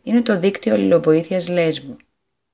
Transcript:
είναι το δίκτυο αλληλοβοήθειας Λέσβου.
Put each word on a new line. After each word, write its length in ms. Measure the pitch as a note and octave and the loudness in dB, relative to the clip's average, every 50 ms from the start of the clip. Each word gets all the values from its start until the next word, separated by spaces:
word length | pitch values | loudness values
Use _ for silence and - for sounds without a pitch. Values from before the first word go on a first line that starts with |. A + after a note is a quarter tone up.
| _ | _
είναι 180 | G#3 A3 A#3+ | 0 0 0
το 180 | A#3 A#3 G#3 F3 | 2 0 0 0
δίκτυο 340 | E3+ G3 G3 - - A3 G#3+ | 0 -2 -2 -2 -2 0 0
αλληλοβοήθειας 720 | G3+ G3 F#3+ E3+ E3 - D#3 D#3 D#3+ E3 - F#3+ F#3 E3+ | 2 4 4 2 4 4 2 2 2 0 -2 -4 -4 -4
Λέσβου. 500 | F3 F3+ F3 E3 D#3+ D3+ C#3 C#3 C#3 A#2 - _ _ _ _ _ _ _ _ _ _ | -2 -2 0 0 0 -2 -4 -10 -16 -18 -20 _ _ _ _ _ _ _ _ _ _